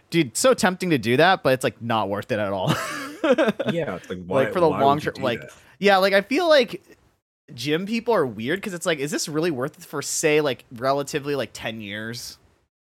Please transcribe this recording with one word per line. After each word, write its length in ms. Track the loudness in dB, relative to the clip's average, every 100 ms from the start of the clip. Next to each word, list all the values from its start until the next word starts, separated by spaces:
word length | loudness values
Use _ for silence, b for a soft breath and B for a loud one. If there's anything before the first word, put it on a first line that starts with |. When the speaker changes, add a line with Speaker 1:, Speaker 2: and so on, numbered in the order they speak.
| b
Speaker 1:
dude, 260 | 0 0 2
so 180 | 4
tempting 360 | 4 2 0 0
to 80 | 0
do 180 | 2 4
that, 260 | 6 4
but 100 | 2
it's, 100 | 2
like, 180 | 0 -4
not 280 | -2 -2 -2
worth 220 | -4 -4
it 80 | -4
at 120 | -2
all. 180 | -2 -2
<laughs> 540 | -2 -4 -10 -12 -2 0 2 2 0
Speaker 2:
Yeah, 320 | -2 -4 -4 -8
it's 140 | -10
like, 140 | -10 -2
Speaker 1:
Like, 180 | 0 0
Speaker 2:
why, 40 |
Speaker 1:
for 80 | 2
the 80 | 2
Speaker 2:
why 120 | 4
Speaker 1:
long 160 | 2 2
Speaker 2:
would 80 |
you 80 | -2
Speaker 1:
term, 120 | -4
Speaker 2:
do 0 |
Speaker 1:
like, 160 | -4 -4
Speaker 2:
that? 120 | -8 B B B
Speaker 1:
yeah, 200 | 4 4
like, 160 | 4
I 80 | 2
feel 280 | 2 0 4
like 320 | 4 4 -4 _ -20 _ _ _ _ _
gym 320 | -8 -2 -2 -2
people 280 | -4 0
are 120 | 2 0
weird 360 | -2 -4 -4
'cause 120 | -6
it's 120 | -6 -4
like, 140 | -2
is 120 | -2
this 180 | -4 -4
really 220 | -2 -2
worth 260 | -2 -6 -8
it 80 | -10
for, 160 | -8
say, 400 | -6 -2 2 2
like, 240 | 2 -2 -10
relatively, 640 | -4 -2 0 -2 -6 -4 -4
like, 160 | -4
ten 260 | -8 -10 -8
years? 580 | -10 -10 -10 -12 -14 -18 _ _ _ _